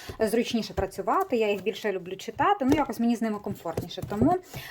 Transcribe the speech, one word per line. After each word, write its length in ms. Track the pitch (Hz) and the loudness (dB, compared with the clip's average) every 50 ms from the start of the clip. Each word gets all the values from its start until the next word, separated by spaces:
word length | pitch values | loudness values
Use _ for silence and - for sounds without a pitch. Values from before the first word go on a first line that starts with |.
| - - - - | -14 -10 -4 0
зручніше 540 | 220 208 226 233 226 - - 226 202 - 170 | 0 2 2 2 2 2 0 -2 -2 -2 -2
працювати, 640 | - 196 185 - 196 180 214 277 370 381 - 269 | -2 -2 -2 -2 -4 0 2 2 2 2 2 2
я 140 | 226 220 208 | 2 4 2
їх 120 | 202 190 180 | 2 0 0
більше 280 | 220 214 - - 208 | -4 -4 -2 -2 -2
люблю 240 | 190 185 170 180 190 | -2 -2 -4 -8 -10
читати, 500 | - - 220 - - 294 381 403 - 262 | -10 -10 -6 -2 2 2 4 4 4 4
ну, 100 | 254 302 | 4 4
якось 240 | 311 269 - 220 - | 4 2 0 0 0
мені 160 | 233 233 240 | 2 2 2
з 60 | 208 | 2
ними 180 | 226 220 208 202 | 0 -2 -2 -4
комфортніше. 640 | - 208 196 - - 170 160 - - 170 - 185 160 - | -6 -8 -8 -6 -6 -6 -4 -4 -6 -6 -8 -8 -8 -4
Тому 260 | 202 208 - 320 359 370 - - - 135 - - | 0 2 4 4 4 2 -2 -6 -14 -14 -12 -14